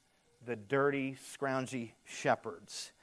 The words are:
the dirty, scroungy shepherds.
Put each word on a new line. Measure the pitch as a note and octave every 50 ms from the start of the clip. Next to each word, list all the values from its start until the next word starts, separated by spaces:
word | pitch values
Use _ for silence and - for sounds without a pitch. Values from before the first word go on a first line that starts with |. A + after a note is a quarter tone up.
| _ _ _ _ _ _ _ _ A#2
the | B2 A#2+
dirty, | A2 G#2 G2+ C#3 C#3 C#3 C#3+ C#3 C#3 C3+ C3+ C3 C3 - -
scroungy | - - C#3 C3+ C3 C3 B2+ A#2 C3 B2+ A2+ G#2+ - _ _
shepherds. | - - - - C#3+ A#2 - - A2 F2 - G#2 - - - - - - _